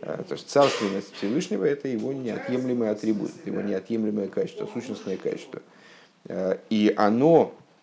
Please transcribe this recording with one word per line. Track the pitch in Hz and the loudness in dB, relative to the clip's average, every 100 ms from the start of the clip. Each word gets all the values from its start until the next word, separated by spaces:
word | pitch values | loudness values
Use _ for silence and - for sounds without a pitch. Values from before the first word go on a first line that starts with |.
Э, | - - - | -6 -8 -6
то | |
есть | 131 - | -8 0
царственность | 143 139 - 104 98 - | 4 4 4 -2 -2 -6
Всевышнего — | - 101 135 - 208 185 | -8 -2 -2 -2 0 0
это | 143 135 | 0 -4
его | 117 117 | -4 -4
неотъемлемый | 135 123 104 - 123 127 123 110 | -4 -6 -6 -4 -2 -2 0 0
атрибут, | 104 110 107 - - | 0 0 0 -2 -8
его | - 98 | -8 -6
неотъемлемое | 101 98 - 113 107 104 98 | -4 -4 -2 -2 0 -2 -4
качество, | - - - 107 | -2 -4 -4 -8
сущностное | 123 117 104 - - | -8 -8 -8 -6 -4
качество. | - 160 - - - - - - - _ - | -4 -6 -10 -16 -16 -20 -20 -20 -20 _ -10
Э, | 90 92 95 - | -4 -2 -2 0
и | 107 107 104 | 4 4 6
оно, | 104 113 147 165 - - _ _ | 4 6 6 6 6 -2 _ _